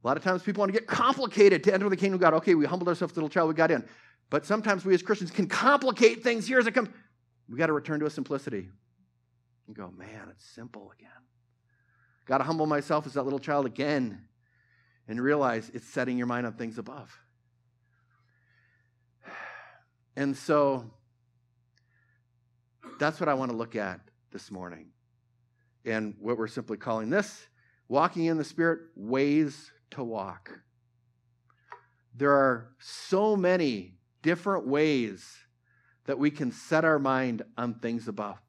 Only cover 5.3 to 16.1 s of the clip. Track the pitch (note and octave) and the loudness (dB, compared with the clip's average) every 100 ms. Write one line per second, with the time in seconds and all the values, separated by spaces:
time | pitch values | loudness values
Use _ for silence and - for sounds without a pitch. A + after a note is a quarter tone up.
5.3 | - F#3+ - A#3+ C#4+ C4 A3 A#3 A3 B3+ | -2 -2 2 4 4 2 6 4 6 -2
6.3 | A#3 G#3+ C4 A#3 B3 G#3+ - _ _ _ | -2 2 4 4 0 -2 -8 _ _ _
7.3 | _ - B2 D#3+ D3+ D3 D3+ D3+ D3 C3 | _ -14 -2 0 0 -2 -4 -4 -4 -6
8.3 | C#3 C#3 G#2 F#2 - _ _ _ _ _ | -6 -6 -10 -10 -20 _ _ _ _ _
9.3 | _ _ _ - G#2+ F#2 F2+ F#2 G#2+ F#2+ | _ _ _ -20 -18 -16 -16 -20 -18 -20
10.3 | F#2 - - A#2 G#2+ G2+ _ - - _ | -20 -20 -20 -18 -18 -20 _ -20 -20 _
11.3 | _ _ _ _ _ _ _ _ _ - | _ _ _ _ _ _ _ _ _ -2
12.3 | C3 C#3 D#3+ D#3 D3 C#3+ D3+ D3 C#3 C3+ | 0 0 0 0 0 0 -2 -2 -4 -4
13.3 | C#3 D#3 C#3+ C3 - D3 D3 A#2+ G2 - | -4 -2 -2 -2 -4 -2 -2 -2 -8 -20
14.3 | _ _ _ _ _ _ _ - A2+ B2+ | _ _ _ _ _ _ _ -12 -4 0
15.3 | D3 C3+ A2+ A2 A#2+ - - B2+ | 2 2 0 -6 -16 -10 -6 -2